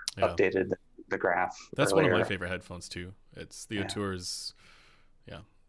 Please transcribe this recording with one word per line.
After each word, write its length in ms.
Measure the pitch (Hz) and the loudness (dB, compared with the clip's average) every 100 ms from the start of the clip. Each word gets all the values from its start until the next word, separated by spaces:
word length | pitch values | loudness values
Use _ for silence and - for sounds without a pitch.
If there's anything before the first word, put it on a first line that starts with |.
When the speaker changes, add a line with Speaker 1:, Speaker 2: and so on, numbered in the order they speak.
| - - | -8 0
Speaker 1:
Yeah. 120 | 92 | 2
Speaker 2:
updated 400 | 87 95 95 92 | 4 4 4 0
the, 80 | - - - - | -2 -6 -20 -6
the 100 | - | 0
graph 380 | 95 87 90 - - | 2 2 0 -4 -6
Speaker 1:
That's 180 | - 95 | 0 4
one 120 | 95 | 6
of 60 | 90 | 6
my 40 | |
Speaker 2:
earlier. 120 | 90 92 | 4 2
Speaker 1:
favorite 220 | 95 90 | 0 -4
headphones, 400 | 90 - 90 - | -6 -8 -12 -10
too. 240 | 92 90 - _ | -10 -10 -12 _
It's 300 | - 82 - - | -16 -14 -14 -4
the 80 | 104 | -2
Speaker 2:
Yeah. 60 | 95 | -2
Speaker 1:
Otur's, 680 | 107 101 92 87 - - - - - - - - - - | -2 -2 -4 -6 -6 -8 -12 -20 -20 -20 -20 -20 -20 -16
yeah. 120 | - - _ | -16 -16 _